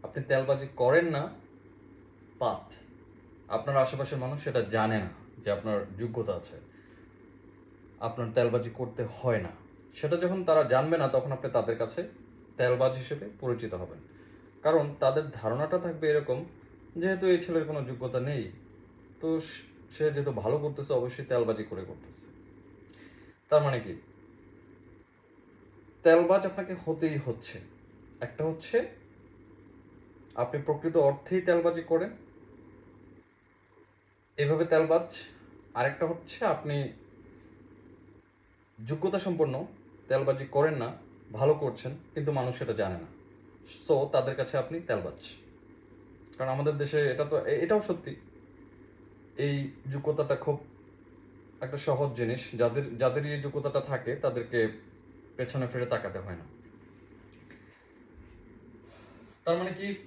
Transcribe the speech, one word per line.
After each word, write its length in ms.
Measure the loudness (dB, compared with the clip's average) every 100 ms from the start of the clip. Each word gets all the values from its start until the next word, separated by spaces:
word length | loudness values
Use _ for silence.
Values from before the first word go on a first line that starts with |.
আপনি 200 | -12 -8
তেলবাজি 440 | 0 0 2 0 -2 0
করেন 300 | 4 4 4
না, 280 | 0 -4 -10 -20 -20 -20 -20 -20 -20 -20 -20 -16 -4
but 360 | -2 -2 -10 -20 -20 -20 -20 -20 -20 -20 -4
আপনার 300 | -4 2 4
আশেপাশের 400 | 4 0 -4 -4
মানুষ 260 | -4 -6
সেটা 180 | -2 0
জানে 380 | 2 2 2 2
না 100 | -2 -10 -20 -8
যে 120 | -2
আপনার 340 | -2 0 -2 -4 -6
যোগ্যতা 340 | -6 -4 -4
আছে, 220 | -4 -6 -18 -20 -20 -20 -20 -20 -20 -20 -20 -20 -20 -20 -20 -20 -8
আপনার 280 | -6 -4 -2
তেলবাজি 360 | 2 4 2 -2
করতে 380 | -6 -8 -6 -8
হয় 300 | -4 0 0
না। 80 | -2 -12 -20 -20 -20
সেটা 240 | -6 -2 0
যখন 260 | 0 0
তারা 200 | 4 6
জানবে 340 | 6 4 4 2
না, 100 | 2
তখন 240 | 2 0
আপনি 200 | -4 0
তাদের 260 | 0 0 0
কাছে 300 | -2 -4 -8 -10 -20 -20 -10 0
তেলবাজ 380 | 2 4 4 2
হিসেবে 340 | -6 -8 -10 -6
পরিচিত 340 | -4 -2 -4
হবেন। 260 | -6 -8 -12 -20 -20 -20 -20 -20 -2
কারণ 340 | 4 4 4 2
তাদের 240 | 2 2 0
ধারণাটা 460 | -4 -2 0 0 -2
থাকবে 300 | -2 -2 2
এরকম, 360 | 2 2 -4 -6 -16 -20 -20 -12 -2
যেহেতু 300 | 0 2 4
এই 140 | 4
ছেলের 240 | 2 0 0
কোনো 200 | -4 -4
যোগ্যতা 340 | -6 -2 -2
নেই, 320 | -2 -2 -6 -10 -20 -20 -20 -20 -20 -6
তো 200 | -2 -2 -4 -14 -18 -20 -14 -2
সে 140 | 0
যেহেতু 200 | 0 -2
ভালো 260 | -2 0 0
করতেছে, 360 | -2 -6 -2
অবশ্যই 320 | 0 0 -6 -2
তেলবাজি 380 | 0 2 0
করে 220 | -4 -8 -10
করতেছে। 400 | -14 -18 -20 -20 -20 -20 -20 -20 -20 -20 -20 -20 -20 -20 -12 4
তার 140 | 6
মানে 160 | 6 0
কি? 220 | -4 -12 -16 -20 -20 -20 -20 -20 -20 -20 -20 -20 _ _ _ -20 -20 -20 -20 -20 -20 2
তেলবাজ 420 | 8 8 8 4 2
আপনাকে 300 | -4 -8 -6 -6
হতেই 320 | -2 0 -2
হচ্ছে। 420 | -4 -8 -10 -16 -18 -20 -20 -20 -20 -12
একটা 240 | -10 -4
হচ্ছে 440 | -4 -4 -2 -2 -2 -10 -20 -20 -20 -20 -20 -20 -20 -20 -20 -20 -20 -20 -10 -6
আপনি 260 | -4 -4
প্রকৃত 360 | -2 -2 2 4
অর্থেই 440 | 4 4 0 0
তেলবাজি 400 | 4 4 4 0
করেন, 280 | 0 0 0 -8 -20 -20 -20 -20 -20 -20 -20 -20 -20 -20 _ _ _ _ _ _ _ _ _ _ _ -2
এভাবে 280 | 2 2 4
তেলবাজ। 600 | 4 6 4 2 -12 -16 -20 -20 -20 -8
আরেকটা 320 | -2 -2 0 -2
হচ্ছে 400 | -4 -10 -2 0
আপনি 480 | 0 -2 -2 -4 -8 -20 -20 -20 -20 -20 -20 -20 -20 -20 -20 -20 -20 _ _ _ _ _ -12 -6
যোগ্যতা 340 | -2 0 0
সম্পন্ন, 480 | 0 0 0 0 -8 -14 -20 -12 0
তেলবাজি 380 | 2 2 0 0
করেন 300 | 2 2 2
না, 200 | -4 -8 -18 -20 -10
ভালো 200 | 0 2
করছেন, 380 | 4 0 -4 -8 -10 -10
কিন্তু 180 | -6 -2
মানুষ 260 | 0 -2 -4
সেটা 160 | -4
জানে 220 | -2 -2 -4
না, 120 | -10 -18 -20 -20 -20 -20 -20 -6 2
so 180 | 2 4
তাদের 300 | 0 0 -2
কাছে 220 | -2 -2
আপনি 220 | -2 -4
তেলবাজ। 560 | -2 -2 -4 -10 -16 -20 -20 -20 -20 -20 -20 -20 -20 -20 -14 -6
কারণ 140 | -2
আমাদের 260 | 0 0 0
দেশে 340 | 0 2 2
এটা 140 | 2 0
তো, 200 | 0 2
এ-, 180 | 2
এটাও 180 | 4 2
সত্যি, 340 | 2 -4 -6 -14 -18 -20 -20 -20 -20 -20 -20 -20 -20 -20 -12 -2
এই 340 | 0 0 -4 -8 -8
যোগ্যতাটা 440 | -4 0 0 0 0
খুব 300 | 0 -2 -4 -20 -20 -20 -20 -20 -20 -20 -20 -10
একটা 160 | -8 -4
সহজ 380 | 0 0 0 0
জিনিস। 240 | -2 -2 -4
যাদের, 440 | 0 2 2 -4 2
যাদের 280 | 2 2 -2
এই 160 | -4
যোগ্যতাটা 400 | -4 -4 -2 -2
থাকে, 340 | -2 -4 -4 -2
তাদেরকে 520 | -2 -2 -2 0 0 -2 -18 -20 -20 -20 -14 -8
পেছনে 300 | -6 -4 -2
ফিরে 180 | -2 -2
তাকাতে 340 | -2 -4 -8
হয় 160 | -10 -12
না। 80 | -14 -20 -20 -20 -20 -20 -20 -20 -20 -20 -20 -20 -20 -20 -20 -20 -20 -20 -20 -20 -20 -20 -20 -20 -20 -20 -20 -20 -20 -6 0
তার 120 | 0
মানে 140 | 0
কি, 240 | -4 -6 -8